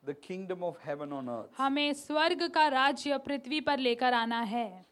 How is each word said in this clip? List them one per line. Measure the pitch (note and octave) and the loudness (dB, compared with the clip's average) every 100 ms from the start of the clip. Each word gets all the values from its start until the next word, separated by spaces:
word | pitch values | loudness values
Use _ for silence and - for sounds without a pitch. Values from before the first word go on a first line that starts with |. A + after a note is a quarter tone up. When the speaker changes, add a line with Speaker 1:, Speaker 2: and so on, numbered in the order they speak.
| C#3 | -8
Speaker 1:
the | C#3+ - | -10 -8
kingdom | F#3 F#3+ F3+ | -10 -6 -4
of | F3 D#3 D3+ | -4 -6 -8
heaven | D3 D3 | -6 -6
on | C#3+ B2+ | -6 -6
earth. | A#2+ - - | -6 -8 -2
Speaker 2:
हमें | C4+ C#4 D4 | 0 2 0
स्वर्ग | C#4+ - D4+ D#4+ F4 E4+ | -2 -2 2 2 2 0
का | E4 D#4 | 4 4
राज्य | C4 C4+ C#4+ C#4+ C#4 | 6 2 2 -2 -2
पृथ्वी | C4+ C#4+ B3 D4+ | -2 -6 -2 -2
पर | D4 C#4+ | 0 2
लेकर | B3+ A#3+ B3+ | 2 2 2
आना | B3 A3+ A#3 | 2 0 -2
है। | A#3 A#3+ A3+ F#3 F#3 | -2 -4 -4 -8 -20